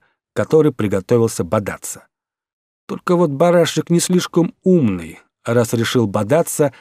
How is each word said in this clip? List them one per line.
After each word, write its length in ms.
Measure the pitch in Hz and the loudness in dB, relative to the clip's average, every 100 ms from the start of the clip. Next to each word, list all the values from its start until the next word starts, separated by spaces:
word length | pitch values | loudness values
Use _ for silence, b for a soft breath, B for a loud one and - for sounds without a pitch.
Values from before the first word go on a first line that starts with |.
| _ _ _ | _ _ _
который 380 | - 104 156 151 | -6 0 2 2
приготовился 720 | - 107 95 95 120 113 - | 0 -4 -4 0 0 0 -2
бодаться. 640 | 90 107 98 92 - - _ _ _ _ _ _ _ _ _ | -2 -2 -4 -10 -14 -16 _ _ _ _ _ _ _ _ _
Только 280 | - - 175 | -12 -2 0
вот 160 | 175 | 0
барашек 580 | 139 175 175 165 - - | 2 2 4 2 -2 -2
не 100 | 170 | -2
слишком 540 | - 180 - - 170 - | 2 -2 0 -2 -2 -2
умный, 560 | 185 180 120 92 80 82 _ _ | 2 2 2 -2 -8 -18 _ _
раз 300 | - 117 113 | -2 0 0
решил 340 | 117 113 127 113 | -2 0 0 0
бодаться 640 | 101 104 147 165 - 147 b | -2 0 0 -2 -2 -2 b